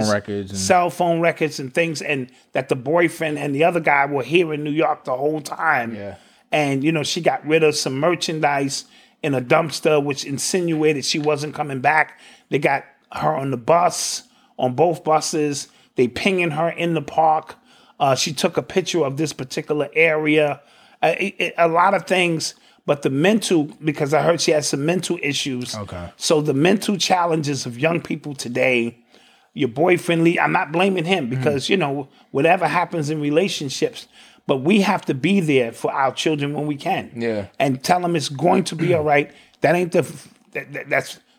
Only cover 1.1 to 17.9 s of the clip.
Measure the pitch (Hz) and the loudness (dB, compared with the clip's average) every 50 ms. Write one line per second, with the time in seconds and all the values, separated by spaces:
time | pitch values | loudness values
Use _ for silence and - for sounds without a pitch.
1.1 | 170 165 170 165 156 - 160 147 151 - 135 127 - 170 165 165 151 139 - 151 | 2 2 2 0 2 0 -2 -4 -2 -6 -10 -4 -2 -2 -2 -2 -4 -6 -4 -4
2.1 | 147 135 123 - - _ _ _ - 139 131 - 143 131 117 139 160 175 175 160 | -4 -4 -4 -8 -12 _ _ _ -6 -4 -2 -2 -4 -4 -2 0 2 2 2 2
3.1 | 170 - 165 151 151 143 143 143 135 139 160 180 175 170 151 156 143 143 139 143 | 0 -4 -4 -4 -4 -4 -4 -4 0 2 2 2 2 2 2 2 2 2 2 0
4.1 | 143 139 117 127 165 190 175 156 151 147 151 147 147 160 156 151 147 - - 147 | 0 -4 -2 2 2 2 2 2 -2 -4 -4 -2 0 0 2 0 0 -4 -4 -4
5.1 | 127 127 143 151 156 156 143 - 151 - 165 160 147 127 117 113 110 101 101 98 | -4 -2 0 -2 -2 -2 -6 -8 -6 -2 2 2 2 2 0 -4 -6 -8 -10 -12
6.1 | 95 - - _ _ _ _ _ - 156 147 139 139 135 139 160 165 151 135 - | -12 -14 -20 _ _ _ _ _ 0 0 0 0 0 0 0 0 0 0 -2 -4
7.1 | - 180 160 156 135 - - 147 156 165 156 151 143 - - 147 131 135 151 175 | -4 -2 0 0 -2 0 0 0 2 4 4 4 2 0 -4 -4 -2 0 0 0
8.1 | 175 165 - - 160 156 156 143 143 139 143 135 139 - - _ - - - _ | 0 0 -2 -4 -2 0 0 0 0 0 -2 -2 -4 -8 -10 _ -20 -20 -20 _
9.1 | _ _ - 147 135 127 127 123 160 160 165 143 - - - 160 156 147 143 143 | _ _ -4 -2 -2 -2 0 2 2 2 2 0 -6 -2 0 2 2 2 2 0
10.1 | 135 139 - 143 139 131 - - - 185 175 170 160 156 151 156 151 135 123 - | -4 -6 -6 -8 -6 -6 -4 -2 -2 0 0 0 0 2 2 2 2 0 -2 -4
11.1 | - 160 147 151 151 139 151 147 135 151 151 147 156 127 127 147 156 156 147 - | -4 -2 0 0 0 0 -4 -6 -6 -6 -6 -6 -4 0 0 2 4 2 2 0
12.1 | - - - - - _ _ _ 143 143 147 147 139 131 - - _ _ _ _ | -4 -14 -20 -20 -20 _ _ _ -2 2 2 2 2 0 -4 -10 _ _ _ _
13.1 | - - 147 151 156 139 135 139 131 120 113 - 165 175 180 165 - - - - | -8 -2 -2 0 0 -2 -2 -4 -4 -2 2 4 4 4 4 2 0 -2 -4 -6
14.1 | - - - _ _ _ _ _ _ - 127 127 123 135 160 180 165 - - 156 | -6 -8 -12 _ _ _ _ _ _ -2 -2 0 2 2 2 2 2 -2 0 0
15.1 | 156 151 - - - 151 151 147 143 139 - - _ _ _ _ _ - 127 117 | 2 2 0 -2 -2 -2 0 -2 -2 -6 -8 -12 _ _ _ _ _ 2 2 2
16.1 | 120 - - 202 190 180 175 170 147 156 170 165 - - 170 175 165 156 139 - | 0 -2 0 0 0 2 0 -2 0 -2 -2 -2 -2 -2 -2 -2 -2 -2 -4 -2
17.1 | - 156 160 156 156 156 - - - - _ _ _ _ _ _ | 0 2 2 4 2 0 -2 -8 -16 -20 _ _ _ _ _ _